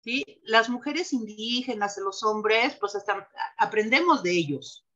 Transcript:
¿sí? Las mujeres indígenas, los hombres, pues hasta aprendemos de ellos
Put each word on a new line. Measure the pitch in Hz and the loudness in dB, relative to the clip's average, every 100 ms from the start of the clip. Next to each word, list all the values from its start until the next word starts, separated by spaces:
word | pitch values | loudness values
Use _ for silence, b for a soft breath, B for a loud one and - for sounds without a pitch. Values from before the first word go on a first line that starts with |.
¿sí? | 226 254 294 - | -2 -4 -4 -12
Las | - 220 226 | 2 4 4
mujeres | 240 285 294 359 | -2 -4 -4 -2
indígenas, | 262 214 214 220 247 254 220 202 202 | -4 -4 -8 -4 -2 -2 -2 -2 -2
los | 196 190 | -6 -2
hombres, | 220 214 208 220 254 - | -2 0 2 4 2 0
pues | 202 | -6
hasta | 202 196 196 - - - - | -4 -4 -4 -4 -10 -10 0
aprendemos | 208 214 214 262 349 294 | 0 2 2 4 4 4
de | 180 | 4
ellos | 175 151 139 - - _ | 0 0 -4 -8 -20 _